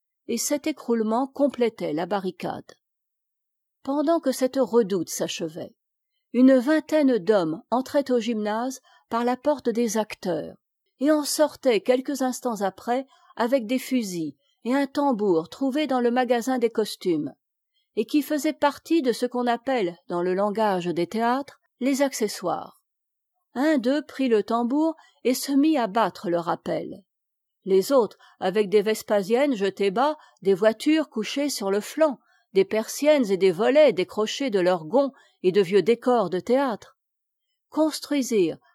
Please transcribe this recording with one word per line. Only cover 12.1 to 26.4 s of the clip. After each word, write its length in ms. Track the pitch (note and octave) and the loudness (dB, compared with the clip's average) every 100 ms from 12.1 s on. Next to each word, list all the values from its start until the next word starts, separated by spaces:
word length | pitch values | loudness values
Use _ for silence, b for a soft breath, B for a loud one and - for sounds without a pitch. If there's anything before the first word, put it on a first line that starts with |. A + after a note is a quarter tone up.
| C4+ | -4
instants 400 | C4 A#3+ B3 G3+ | -4 -4 -6 -4
après 440 | G3 - - B3+ C4 b b - | -4 -6 -4 -4 -4 b b -4
avec 320 | A3+ C4+ G#3+ | 0 0 0
des 120 | B3+ | -4
fusils 560 | - B3+ G3+ F3 D3+ - _ _ | 0 -2 -2 -4 -6 -10 _ _
et 100 | A3+ | -4
un 140 | C4+ C#4 | -2 -2
tambour 640 | D4 C#4+ G#3 G#3 D#3+ E3+ | 0 0 0 2 2 0
trouvé 380 | - C4+ C#4 D4 | -4 -2 0 -2
dans 120 | B3+ | 0
le 120 | A#3+ | 0
magasin 460 | B3 A#3+ A#3+ A#3 B3+ | 0 0 0 0 0
des 120 | A#3 | 0
costumes, 640 | A3+ G#3 - F#3 D#3 D#3 - _ _ _ _ _ - | 0 -4 -4 -2 -2 -4 -12 _ _ _ _ _ -6
et 100 | A3+ | -2
qui 160 | D4+ | -2
faisait 320 | C#4 D4+ D#4 | 0 -2 -2
partie 480 | D4+ C#4+ C#4 - E4 | 0 -2 -2 -2 0
de 100 | B3+ | 0
ce 140 | A3 B3 | -2 -4
qu'on 200 | B3 A#3+ | -2 -2
appelle, 520 | B3 - B3+ F3 F3 - | -2 -2 -2 -2 -6 -8
dans 140 | F3 | -4
le 120 | F3 | -2
langage 540 | F#3 G#3 G3+ G#3+ F#3 F3 | 0 -2 0 0 0 -2
des 200 | E3 E3+ | -4 -4
théâtres, 520 | A3 A#3 C4 C#4+ - _ - | -2 -2 -2 -6 -18 _ -6
les 220 | B3+ C4+ | -2 0
accessoires. 800 | C#4 - G#3 - F3 D#3+ - _ _ _ _ _ _ _ _ | 0 -2 -4 -4 -6 -6 -8 _ _ _ _ _ _ _ _
Un 240 | A#3+ D4+ D4 | -2 0 2
d'eux 240 | A#3 D4 | 2 -2
prit 280 | - - C4 | -4 -4 0
le 120 | G#3+ | 2
tambour 540 | G3+ A3+ A#3+ D4 D#4+ D#4+ b b | 2 -2 0 0 0 -4 b b
et 100 | A#3 | -2
se 180 | B3+ - | -2 0
mit 260 | C#4 D#4 D4+ | 2 4 2
à 100 | A3 | 0
battre 420 | A3+ F#3 - F#3 | 0 0 -2 -4
le 100 | |
rappel. 640 | E3+ | -4